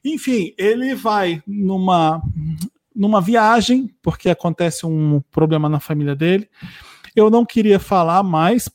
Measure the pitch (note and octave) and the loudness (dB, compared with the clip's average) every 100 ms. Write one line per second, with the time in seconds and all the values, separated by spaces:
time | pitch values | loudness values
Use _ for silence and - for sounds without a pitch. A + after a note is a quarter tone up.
0 | C#4 D#4 - A#3+ E3 - G3 A#3 C4 B3 | -6 -6 -2 -2 -2 -2 0 0 -2 -4
1 | A3 G#3+ F3+ E3 G3+ G3+ F#3+ F#3+ F#3 F3 | -2 0 -2 -4 -8 -4 -2 -2 0 2
2 | D#3+ E3 - E3 D#3 D#3+ F3 _ _ G#3+ | 2 -2 -6 -6 -8 -8 -12 _ _ -2
3 | G3+ G#3+ F3 A#3+ G#3+ A3 G#3 B3+ B3+ _ | 0 2 2 2 4 2 2 0 -2 _
4 | - - F3+ E3+ E3+ D#3 E3+ - E3 D#3 | -6 -2 -2 -2 -4 -2 -4 -4 -4 0
5 | D3+ D3 - - D#3 D#3 D3+ D3+ - D3+ | 0 0 -2 -2 0 0 0 -2 -4 -4
6 | C#3+ C#3+ E3 F#3+ G#3+ _ - - - - | -4 -2 0 0 -2 _ -20 -20 -20 -20
7 | - - G#3+ A3+ A#3 A#3 G#3+ G3 - F#3+ | -4 2 4 4 2 0 4 2 2 0
8 | E3 F3+ G3 D#3+ E3+ A#3+ - | 2 0 2 2 2 0 -4